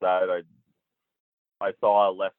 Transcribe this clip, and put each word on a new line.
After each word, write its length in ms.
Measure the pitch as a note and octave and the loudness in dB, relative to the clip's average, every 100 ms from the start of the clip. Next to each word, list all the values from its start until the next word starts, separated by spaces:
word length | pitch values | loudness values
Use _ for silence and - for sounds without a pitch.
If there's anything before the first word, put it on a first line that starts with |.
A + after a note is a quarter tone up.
said, 280 | F#2 F#2 F#2 | -2 0 0
I, 120 | F2 E2 _ _ _ _ _ _ _ _ _ _ - | -4 -8 _ _ _ _ _ _ _ _ _ _ -8
I 100 | G2+ - | -8 -2
saw 300 | A2 G2+ G2+ | 2 4 2
a 20 | |
list 240 | F#2+ G2 | 0 -6